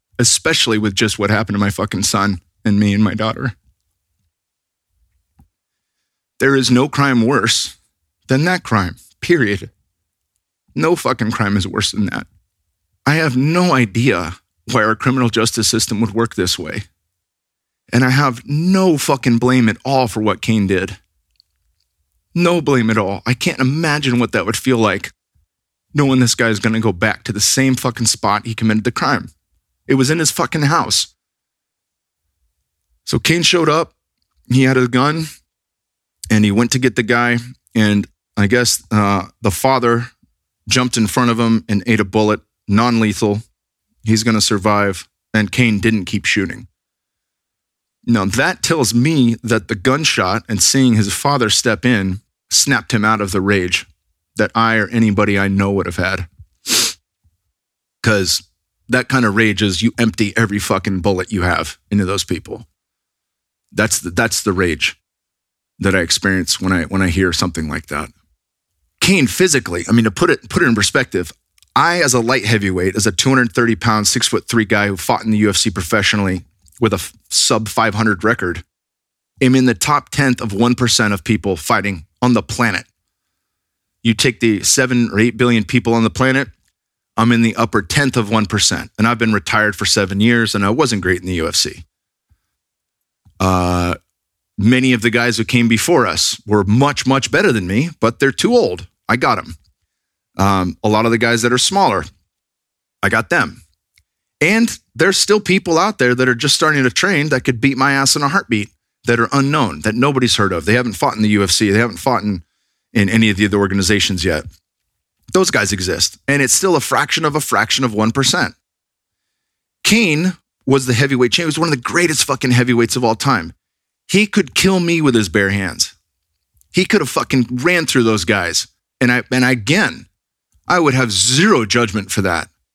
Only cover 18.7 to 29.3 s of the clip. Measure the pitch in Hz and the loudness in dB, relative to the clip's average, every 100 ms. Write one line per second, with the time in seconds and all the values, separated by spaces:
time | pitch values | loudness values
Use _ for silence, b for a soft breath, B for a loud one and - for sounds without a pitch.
18.7 | 190 190 147 - 135 127 117 123 127 110 | 2 2 2 0 0 0 2 2 4 2
19.7 | - 131 135 117 110 107 - - 110 98 | 0 -2 0 0 -2 -2 -2 0 0 2
20.7 | 92 95 - _ _ _ _ _ _ _ | 0 -2 -8 _ _ _ _ _ _ _
21.7 | _ _ _ _ _ _ 170 175 175 143 | _ _ _ _ _ _ 0 2 2 2
22.7 | 127 113 110 95 98 117 123 175 147 131 | 2 2 0 -2 -4 -4 -2 -2 0 -2
23.7 | 151 160 147 139 120 117 107 92 110 131 | 0 -2 -2 0 0 0 -2 -2 -2 0
24.7 | 117 107 95 - - _ _ _ _ _ | 2 2 0 -8 -16 _ _ _ _ _
25.7 | _ _ 147 139 127 120 - 117 101 113 | _ _ 0 2 4 2 2 0 0 -2
26.7 | 110 107 87 110 - - 104 - 135 131 | 0 -2 0 -2 -2 -8 -4 -2 0 0
27.7 | 127 123 117 110 - 104 104 113 110 110 | 0 -2 -2 -4 -2 -2 -2 -4 -2 0
28.7 | 107 - - 135 117 - | 0 -2 -2 -2 -2 -6